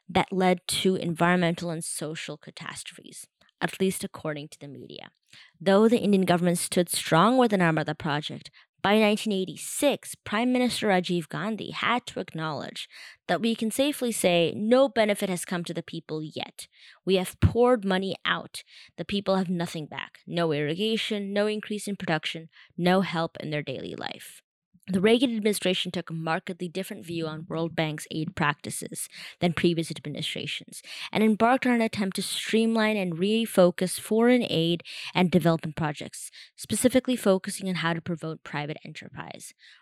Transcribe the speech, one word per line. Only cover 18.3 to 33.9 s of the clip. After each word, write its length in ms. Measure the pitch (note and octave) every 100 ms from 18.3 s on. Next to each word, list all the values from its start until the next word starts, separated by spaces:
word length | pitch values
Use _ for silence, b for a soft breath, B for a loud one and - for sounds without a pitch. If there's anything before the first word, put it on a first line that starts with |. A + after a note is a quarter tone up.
| E3+ - - - B B -
The 80 |
people 320 | F3 G3+ F#3+ F#3+
have 140 | F3+
nothing 360 | F3+ E3 E3 D3
back. 340 | - - - -
No 280 | E3+ E3
irrigation, 800 | D3 D3 E3+ A3 A3 - G#3 G3
no 120 | G3+ G#3+
increase 440 | G#3+ - G#3 G3+
in 80 | G3+
production, 500 | F3 D#3+ - E3 E3 b b -
no 240 | F3 F#3+
help 340 | E3+ E3 E3 -
in 80 | D3+
their 120 | D3+
daily 340 | C#3 - F2 -
life. 460 | - - - - _ _ _ _ -
The 100 | F#3+
Reagan 340 | G3+ A#3 B3+ A3+
administration 560 | G#3+ G3+ F#3 F#3 F#3
took 180 | F3 -
a 40 |
markedly 540 | E3 D#3+ E3 - F3 F3+
different 380 | F3+ F#3+ G#3 E3
view 220 | E3+ D#3
on 180 | D#3 E3+
World 280 | D#3+ E3 E3
Bank's 320 | D#3 D3+ -
aid 260 | D#3+ D#3+ -
practices 720 | D3 D3 - - - - - B B B
than 140 | F3
previous 380 | D3+ F3 E3 D#3+
administrations 920 | D3+ D3+ - - - C#3+ - - - B B B
and 120 | -
embarked 440 | A3 G3+ A3+ C4 B3+
on 60 |
an 80 | A#3+
attempt 340 | A3+ G3+ F#3+ G3
to 80 |
streamline 720 | - - - A3 A3+ A3+ G#3+ G#3+
and 160 | F#3
refocus 880 | D#3+ G3 A3 A3+ - F3+ - F3+